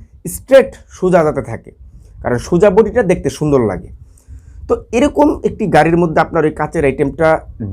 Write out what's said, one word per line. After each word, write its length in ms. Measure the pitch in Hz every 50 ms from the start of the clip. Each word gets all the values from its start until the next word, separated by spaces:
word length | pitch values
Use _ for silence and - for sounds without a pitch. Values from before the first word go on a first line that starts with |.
| - - - - - 175
স্ট্রেট 420 | - - - - 269 269 - - - - - _ -
সোজা 240 | - 190 185 175 175 156
যাতে 160 | 151 131 135 127
থাকে, 280 | 123 113 92 - - - - - - - - - - - - -
কারণ 160 | 117 123 120 -
সোজা 220 | - 175 170 202 202
বডিটা 320 | 185 214 220 208 175 240 208
দেখতে 260 | 175 185 - - 143 - -
সুন্দর 220 | 156 151 139 131 120 101
লাগে। 180 | 90 90 87 - - - - - - _ _ - - - - - - - - -
তো 60 | 240 - - - -
এরকম 360 | 240 285 285 - - 294 302 - - - -
একটি 160 | - - 220
গাড়ির 300 | 170 143 151 151 165 165
মধ্যে 240 | 170 175 160 151 175
আপনার 220 | 160 - 165 165 151
ওই 80 | 156 - -
কাচের 240 | 151 151 - 170 147
আইটেমটা 440 | 135 131 135 147 139 - - 160 160 160 - - - - - 113 95